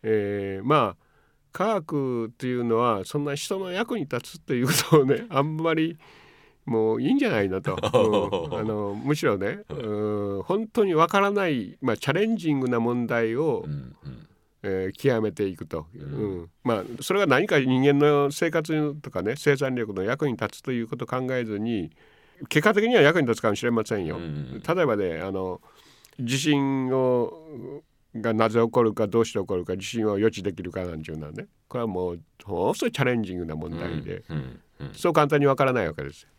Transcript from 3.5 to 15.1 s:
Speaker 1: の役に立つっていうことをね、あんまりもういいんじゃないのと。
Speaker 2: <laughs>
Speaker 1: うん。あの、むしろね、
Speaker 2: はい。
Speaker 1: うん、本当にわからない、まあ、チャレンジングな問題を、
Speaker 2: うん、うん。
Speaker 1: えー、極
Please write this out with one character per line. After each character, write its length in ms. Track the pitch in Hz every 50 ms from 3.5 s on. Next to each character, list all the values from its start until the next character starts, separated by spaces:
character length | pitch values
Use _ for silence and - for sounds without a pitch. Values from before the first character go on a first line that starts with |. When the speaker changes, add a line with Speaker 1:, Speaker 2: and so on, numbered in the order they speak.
| 202 190
Speaker 1:
の 120 | 190 185
役 240 | 180 185 226 - 269 226
に 40 |
立 380 | 156 143 - 120 - - - -
つ 20 |
っ 0 |
て 140 | _ - 147
い 80 | 123 123
う 40 | 127
こ 60 | 160 - - -
と 100 | - 156
を 40 | 139
ね、 200 | 127 143 - - 233
あ 100 | 180 135
ん 160 | 139 156 156
ま 180 | 156 165 165 160
り 240 | 160 160 160 165 160 - - - - - - - - - - _ _ _
も 300 | - 120 113 110 110 110
う 60 | 110
い 80 | 123 147
い 40 | 262
ん 40 | 277
じ 80 | 277
ゃ 40 | 233
な 120 | 165 110
い 60 | 101 98
の 140 | 92 95
と。 160 | - - 95 -
Speaker 2:
<laughs> 720 | - 104 - 123 107 110 104 101 90 98 98 92 82 78
Speaker 1:
う 40 | 85
ん。 40 | 87
あ 40 | 110
の、 300 | 110 107 104 104 101 101
む 220 | 104 123 135 151
し 100 | 151 -
ろ 120 | 147 107 98
ね、 100 | 95 101
Speaker 2:
は 60 | 143
い。 260 | 208 208 _ 156 143
Speaker 1:
う 600 | 127 107 104 104 104 104 104 104 101 101 101 98
ん、 40 | 92
本 240 | - 180 208 226 220
当 160 | _ 240 214
に 120 | 196 175
わ 120 | 156 165 170
か 140 | - 202
ら 100 | 196 202
な 160 | 208 202 196 175
い、 300 | 151 127 104 90 - _
ま 140 | - 131 110
あ、 40 | 104
チ 120 | - -
ャ 40 | 139
レ 120 | 175 208
ン 100 | 226 226
ジ 180 | 202 165 160 147
ン 60 | 139
グ 80 | 131 127
な 140 | 123 117
問 260 | 113 117 120 123 120 113
題 300 | 120 117 117 113 113 127
を、 260 | 156 160 123 98 87
Speaker 2:
う 40 | 73
ん、 260 | 73 71 64 62 - _ -
う 60 | 71
ん。 180 | 65 58 - _ _ _ _ _ _ _ -
Speaker 1:
え 280 | 101 95 95 95 95 95
ー、 40 | -
極 240 | - 139